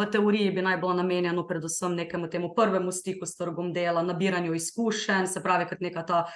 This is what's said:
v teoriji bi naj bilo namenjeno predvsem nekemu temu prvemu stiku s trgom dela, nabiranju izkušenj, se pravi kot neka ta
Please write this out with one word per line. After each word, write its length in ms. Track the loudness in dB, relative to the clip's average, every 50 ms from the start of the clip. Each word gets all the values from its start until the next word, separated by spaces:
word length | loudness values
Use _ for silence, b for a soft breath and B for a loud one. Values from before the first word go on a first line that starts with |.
v 80 | 2 2
teoriji 440 | 2 2 4 4 4 4 4 2 2
bi 80 | 2 2
naj 160 | 2 2 2
bilo 140 | 0 0 2
namenjeno 480 | 2 2 2 2 2 2 0 0 -2 -2
predvsem 460 | -2 -4 -4 -4 -4 -4 -2 -2 -2 -2 -2
nekemu 300 | -2 -4 -4 -4 -4 -4 -4
temu 220 | -4 -4 -2 2
prvemu 360 | 2 4 4 4 2 0 0 -4
stiku 340 | -4 -4 -6 -6 -6 -8
s 100 | -10 -6
trgom 360 | -6 -6 -4 -4 -4 -4 -2 -2
dela, 300 | 0 0 2 2 2 0
nabiranju 520 | 0 0 2 2 2 2 2 0 0 -2
izkušenj, 720 | -2 -2 -4 -4 -2 0 0 0 0 0 0 2 2 2
se 160 | 0 -2 -2 0
pravi 260 | 2 2 2 2 0
kot 160 | -4 -4 -4
neka 220 | -4 -4 -4 -2
ta 180 | 0 2 2 0 B B